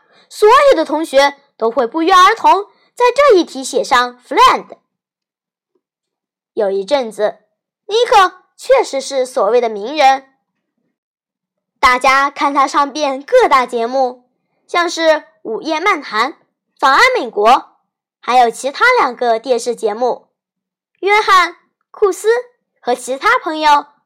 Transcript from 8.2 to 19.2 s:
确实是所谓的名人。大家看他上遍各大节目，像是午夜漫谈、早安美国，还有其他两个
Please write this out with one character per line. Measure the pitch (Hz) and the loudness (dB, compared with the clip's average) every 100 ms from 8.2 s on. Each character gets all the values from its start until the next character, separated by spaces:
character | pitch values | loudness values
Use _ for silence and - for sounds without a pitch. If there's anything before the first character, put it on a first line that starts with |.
| 370 - _ | 2 0 _
确 | _ - 523 | _ 0 0
实 | 381 269 | 0 -6
是 | 262 269 | -6 -6
所 | 254 262 202 | -4 -2 0
谓 | 240 | 0
的 | 233 | -2
名 | 208 214 302 | -6 -8 0
人。 | 269 269 269 _ _ _ _ _ _ _ _ _ _ _ _ _ _ _ | 2 2 -4 _ _ _ _ _ _ _ _ _ _ _ _ _ _ _
大 | 269 247 | -2 0
家 | 269 269 277 | 0 0 0
看 | 277 294 | -2 -2
他 | 285 277 | 0 0
上 | 320 285 | 0 -2
遍 | 302 285 269 | -4 -6 -6
各 | 285 508 392 | -4 0 2
大 | 269 247 | 0 0
节 | 240 233 | -4 -4
目， | 262 254 254 _ _ _ _ _ | -2 -4 -6 _ _ _ _ _
像 | 349 349 | -4 -4
是 | 330 330 302 302 _ | -2 0 0 -4 _
午 | - 220 | -12 -10
夜 | 294 311 | -6 -4
漫 | 381 349 | -2 -4
谈、 | 262 214 254 - _ _ _ _ | -6 -6 -6 -8 _ _ _ _
早 | 269 | 0
安 | 277 508 | 2 2
美 | 494 254 | 0 -4
国， | 208 214 254 - _ _ _ _ _ | 0 2 2 0 _ _ _ _ _
还 | - 254 | -2 2
有 | 240 | 2
其 | - 262 | 0 -10
他 | 277 466 494 | 0 2 2
两 | 294 | 0
个 | 233 | -2